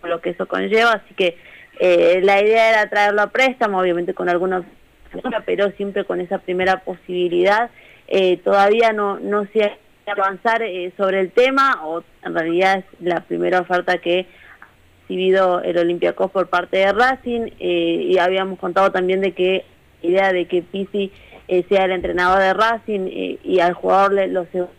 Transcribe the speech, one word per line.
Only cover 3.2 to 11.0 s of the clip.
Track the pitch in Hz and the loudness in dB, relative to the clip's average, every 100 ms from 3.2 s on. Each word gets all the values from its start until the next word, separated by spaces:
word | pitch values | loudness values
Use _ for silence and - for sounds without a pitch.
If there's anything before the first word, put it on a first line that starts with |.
a | 202 | 0
préstamo, | 233 262 247 220 190 | 2 0 0 -2 0
obviamente | 185 175 175 | 0 0 -4
con | 185 180 | -4 -2
alguna, | 175 185 185 180 - _ _ - 175 254 220 | 0 0 -4 -6 -20 _ _ -18 -10 -6 -6
pero | 190 180 202 | -4 -2 -2
siempre | 185 202 202 | -2 -6 -6
con | 190 180 | -6 -6
esa | 180 190 | -4 -8
primera | - 180 185 185 | -4 -2 0 -2
posibilidad. | - 180 - 180 175 175 185 214 233 - - - - | -4 -14 -8 -4 -2 0 2 0 -2 -8 -20 -20 -4
Eh, | 190 185 180 | 0 2 0
todavía | - 196 202 226 226 | 0 2 4 4 2
no, | 214 202 196 | 2 -4 -4
no | 202 208 202 | -4 -4 -2
se | 220 | -2
ha | 208 - _ _ - | -2 -4 _ _ -10
avanzar, | 202 190 190 233 226 | -2 -2 -2 -2 -2
eh, | 226 180 180 | -4 -6 -10
sobre | - | -2